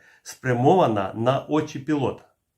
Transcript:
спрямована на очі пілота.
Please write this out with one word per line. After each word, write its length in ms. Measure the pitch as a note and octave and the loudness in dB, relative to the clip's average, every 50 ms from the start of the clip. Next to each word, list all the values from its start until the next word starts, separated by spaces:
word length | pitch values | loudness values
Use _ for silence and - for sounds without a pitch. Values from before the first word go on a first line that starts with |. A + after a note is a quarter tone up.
| _ _ _ _ - | _ _ _ _ -20
спрямована 920 | - - - - C3 B2 A#2+ B2+ D#3 F#3+ F#3 D#3 B2+ G#2+ G2+ F#2+ F#2+ - | -20 -16 -6 -4 -2 0 2 4 4 6 6 4 2 2 -2 -4 -4 -6
на 300 | G#2+ A2+ B2+ C#3 C3+ - | -4 0 0 0 -2 -2
очі 340 | - D3 D#3 D#3 D3+ - C#3 | -2 -2 -2 -2 -4 -8 -10
пілота. 460 | C3 D#3 D3+ C#3+ B2 - - - - _ _ _ _ _ _ | -6 -4 -4 -2 -2 -4 -6 -8 -14 _ _ _ _ _ _